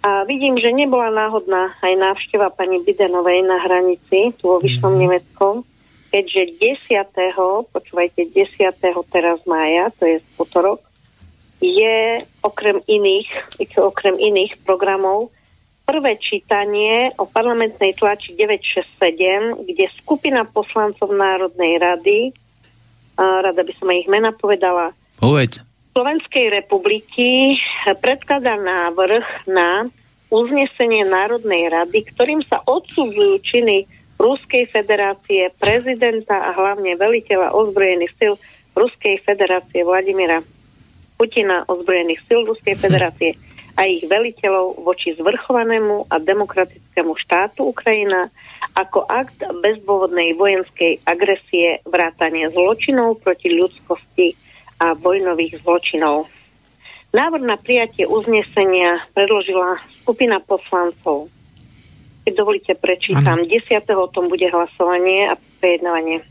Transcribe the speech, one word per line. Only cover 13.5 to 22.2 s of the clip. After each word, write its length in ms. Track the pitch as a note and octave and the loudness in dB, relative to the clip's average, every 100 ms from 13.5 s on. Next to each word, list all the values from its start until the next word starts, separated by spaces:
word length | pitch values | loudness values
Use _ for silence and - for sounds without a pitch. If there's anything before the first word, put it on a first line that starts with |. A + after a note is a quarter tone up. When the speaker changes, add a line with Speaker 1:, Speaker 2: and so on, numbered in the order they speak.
| - - - | -10 -4 0
Speaker 1:
okrem 420 | F#3+ - G3+ F#3 | 0 0 -2 2
iných 400 | G#3+ G3+ G#3 - | 2 2 -2 -4
programov 680 | - F#3 G3 F#3+ F#3+ G3+ A#3+ _ _ _ _ _ | -2 0 0 0 0 -2 -4 _ _ _ _ _
prvé 320 | - D4+ C#4 G#3+ | -4 -2 0 -2
čítanie 1000 | - G3+ _ G3+ G3+ G#3 G#3+ A3+ B3+ | -6 -8 _ -2 0 0 0 0 0
o 100 | B3+ | -2
parlamentnej 680 | G3 A3+ A#3 A#3 A3 A3 G3 | -4 -2 0 0 -2 0 -2
tlači 400 | F#3 G#3+ G3+ - | 2 0 0 -8
deväť 280 | F3 G#3+ G3+ - | -2 0 0 -2
šesť 180 | F#3 F3+ _ | -6 -6 _
sedem, 460 | F3+ E3 F#3 G3 A3+ - | -2 2 0 0 -2 -6
kde 300 | F4+ F4 F#4 - | -8 -2 -2 -4
skupina 460 | - D4 D4+ C4 | -4 -2 0 -2
poslancov 640 | G#3+ G#3+ G#3 A3 G#3 G#3 G3+ | -2 -4 -4 -2 -2 -2 -2
Národnej 680 | G3+ G3 F#3 F#3 F3+ E3+ E3 | 0 0 0 -2 -2 0 2
rady, 420 | F3 F3 F3 G#3 | 0 0 2 2